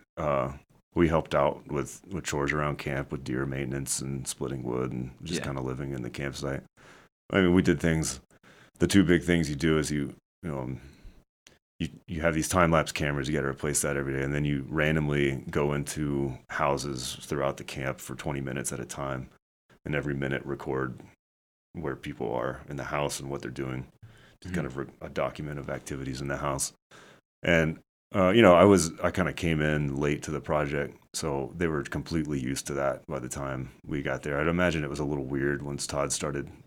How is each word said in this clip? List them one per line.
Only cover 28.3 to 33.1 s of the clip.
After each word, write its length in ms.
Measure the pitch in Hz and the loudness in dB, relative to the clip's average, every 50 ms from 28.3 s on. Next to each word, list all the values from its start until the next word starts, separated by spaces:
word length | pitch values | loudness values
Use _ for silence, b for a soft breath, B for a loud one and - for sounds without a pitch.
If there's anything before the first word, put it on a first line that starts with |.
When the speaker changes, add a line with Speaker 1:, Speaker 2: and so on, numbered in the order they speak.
| 101 117 | 8 10
Speaker 1:
know, 120 | 110 92 87 | 10 10 12
I 100 | 82 95 | 12 12
was, 280 | 101 98 90 80 85 - - | 10 10 8 6 2 -2 -2
I 100 | 90 87 | -2 0
kinda 220 | - 95 87 71 67 | 2 2 0 0 0
came 260 | - 90 82 80 76 | 0 0 2 2 4
in 360 | 76 76 76 76 73 69 67 | 4 4 2 2 2 0 0
late 240 | 71 73 73 73 73 - | 0 0 0 0 -2 -4
to 80 | 78 | -6
the 80 | 76 71 | -6 -4
project, 580 | - - 78 76 73 71 73 71 71 - - - _ _ - | -2 0 0 0 0 0 -2 -2 -4 -4 -8 -14 _ _ -8
so 380 | - 82 76 69 69 65 - - | -6 -4 -2 -2 -2 -4 -4 -4
they 100 | 85 87 | -2 0
were 160 | 82 78 71 65 | 0 0 -2 -4
completely 560 | - - 76 69 - 82 80 76 73 73 67 | -4 -6 -6 -4 -2 -2 -2 0 0 -2 -2
used 260 | 64 65 67 - - | -2 -4 -4 -4 -4
to 60 | 73 71 | -4 -2
that 280 | 69 67 67 65 65 - | 0 0 0 -2 -2 -6
by 120 | - | -8